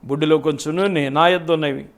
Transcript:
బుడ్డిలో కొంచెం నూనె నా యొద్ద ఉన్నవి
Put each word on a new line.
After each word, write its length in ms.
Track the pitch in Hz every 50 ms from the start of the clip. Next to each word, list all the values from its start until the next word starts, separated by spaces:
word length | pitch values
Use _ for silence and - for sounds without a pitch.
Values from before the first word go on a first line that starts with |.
| -
బుడ్డిలో 340 | 120 139 143 151 151 156 156
కొంచెం 380 | 139 160 151 139 - 151 156
నూనె 320 | 175 190 202 190 160 143 139
నా 200 | 135 147 165 175
యొద్ద 240 | 180 180 170 160 170
ఉన్నవి 340 | 160 156 147 139 131 139 - _